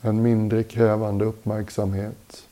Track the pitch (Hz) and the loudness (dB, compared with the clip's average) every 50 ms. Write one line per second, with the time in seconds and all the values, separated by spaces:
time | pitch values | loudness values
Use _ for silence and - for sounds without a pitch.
0 | - 113 107 110 113 120 117 110 110 107 107 113 113 113 - 107 117 110 107 107 | -2 0 0 2 4 4 4 2 2 2 0 0 -2 -2 0 2 4 4 4 2
1 | 110 107 101 101 104 110 110 110 - 104 107 107 107 98 - - 107 98 98 98 | 0 -2 -2 0 -2 -2 -2 -4 -6 -4 -4 -4 -6 -6 -4 -4 -2 -2 -2 -4
2 | 101 107 - - - _ - - - - | -4 -6 -10 -14 -18 _ -20 -20 -20 -20